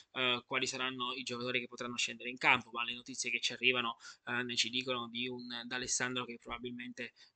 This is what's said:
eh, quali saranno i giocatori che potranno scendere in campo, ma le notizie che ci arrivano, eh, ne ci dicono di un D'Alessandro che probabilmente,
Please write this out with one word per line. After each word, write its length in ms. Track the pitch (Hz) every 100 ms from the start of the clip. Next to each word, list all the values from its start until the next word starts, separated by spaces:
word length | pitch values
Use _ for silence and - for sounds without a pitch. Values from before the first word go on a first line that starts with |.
| -
eh, 300 | 127 127 123 -
quali 200 | 127 131
saranno 460 | 131 127 127 123
i 80 | 131
giocatori 360 | 123 120 123 123
che 60 | 120
potranno 300 | 123 120 120
scendere 320 | - 117 120
in 60 | 127
campo, 320 | 160 123 -
ma 140 | 117
le 100 | 117
notizie 360 | 120 123 127 120
che 100 | 117
ci 120 | -
arrivano, 440 | 120 123 127 117 - - - -
eh, 160 | 120
ne 120 | 123 120
ci 140 | 113
dicono 380 | 127 127 127 117
di 180 | 117 127
un 200 | 123 123 120 120
D'Alessandro 580 | 127 123 - 127 127
che 140 | 120 120
probabilmente, 760 | 123 120 123 120 123 120 117 - -